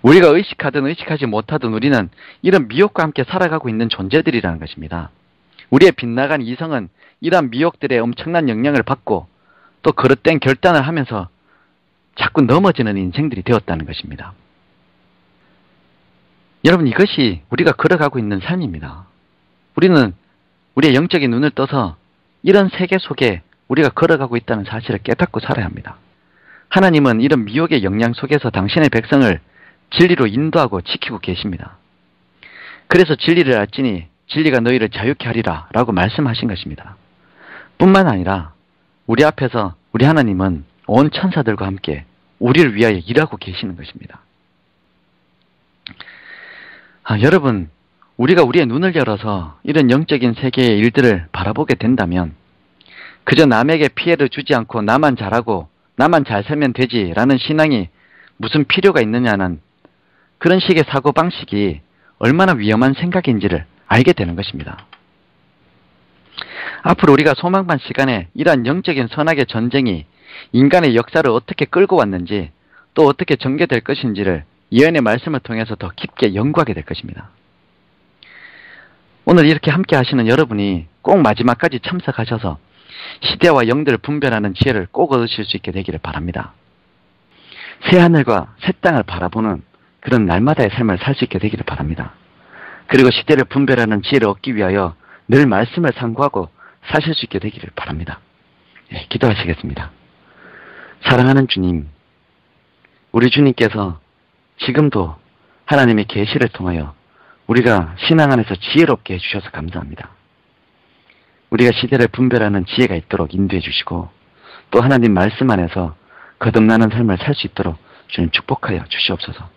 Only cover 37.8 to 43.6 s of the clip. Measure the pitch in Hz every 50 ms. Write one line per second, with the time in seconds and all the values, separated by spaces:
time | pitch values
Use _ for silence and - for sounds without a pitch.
37.8 | 165 190 190 190 190 160 110 92 87 92 98 95 76 80 _ _ _ _ _ _
38.8 | _ _ _ _ _ - 113 117 151 151 - - 139 120 - 117 104 90 87 _
39.8 | _ _ - 113 131 147 160 156 127 110 98 90 95 95 87 76 71 _ _ _
40.8 | _ - 104 123 147 151 - - - 185 - 160 127 113 104 - 98 98 98 95
41.8 | - - 73 71 71 _ _ _ _ _ _ _ 110 123 127 160 170 131 104 101
42.8 | 117 113 104 90 80 92 117 151 160 147 - 98 - 98 90 -